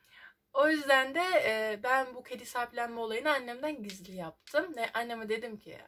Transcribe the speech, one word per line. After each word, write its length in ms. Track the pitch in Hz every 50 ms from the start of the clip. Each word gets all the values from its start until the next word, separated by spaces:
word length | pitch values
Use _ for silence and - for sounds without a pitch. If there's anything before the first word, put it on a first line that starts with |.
| _ _ - - - - _ _ _ _
O 160 | - 277 294 311
yüzden 460 | 320 302 285 277 269 262 262 269 269
de, 60 | 330
e, 600 | 359 370 370 - - 220 220 220 220 220 214 202
ben 320 | 214 247 262 269 262 254 247
bu 80 | 254
kedi 240 | - - 254 - -
sahiplenme 540 | - - 247 240 233 240 240 240 233 233 233
olayını 340 | 226 220 220 240 277 311 294
annemden 480 | 262 247 240 240 254 285 311 302 254
gizli 320 | 208 202 190 180 170 202 185
yaptım. 640 | 185 170 160 - _ _ - - 294 370 370 294
Ve 160 | 233 226 -
anneme 360 | - 226 233 240 233 226 220 208
dedim 300 | 220 220 233 233 214 214
ki, 200 | - 165 156 - -